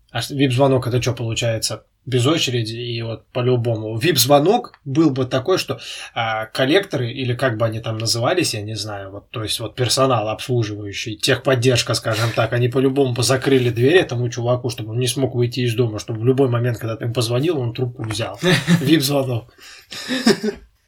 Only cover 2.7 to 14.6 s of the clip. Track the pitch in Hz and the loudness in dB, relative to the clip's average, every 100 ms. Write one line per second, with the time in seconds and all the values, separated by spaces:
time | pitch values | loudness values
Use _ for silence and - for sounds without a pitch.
2.7 | 113 120 117 113 110 - 127 123 127 117 | -6 -8 -6 -6 -8 -8 -2 2 2 2
3.7 | 110 110 113 160 151 123 147 151 233 - | -2 -4 -2 0 2 6 6 6 2 0
4.7 | - 139 131 160 131 127 131 127 185 - | -12 -2 2 2 2 -2 -2 0 0 0
5.7 | 127 - - - - 113 110 113 - 127 | -8 -10 -14 -10 -6 -4 -4 -4 -2 2
6.7 | 175 196 147 117 131 123 120 135 110 117 | 2 2 -4 -6 -4 -4 -2 -2 0 -2
7.7 | 110 113 110 113 117 123 180 151 113 104 | -2 -6 -4 -2 0 0 0 0 -4 -6
8.7 | 110 107 101 98 101 - 117 107 - 110 | -8 -8 -10 -12 -16 -14 -10 -6 -6 -8
9.7 | - 123 - 135 120 107 107 - 123 107 | -4 0 2 2 2 0 -4 -2 0 0
10.7 | 104 104 95 - 107 - 120 - 131 123 | -4 -8 -8 -10 -4 0 0 2 2 4
11.7 | 120 - 110 - 107 117 117 113 120 123 | 4 2 -2 -2 -2 0 0 0 0 0
12.7 | 131 135 135 135 120 117 131 143 135 120 | 2 2 2 2 2 2 2 4 4 4
13.7 | 110 127 180 165 120 123 120 120 123 | 2 4 6 4 0 -4 -2 -2 0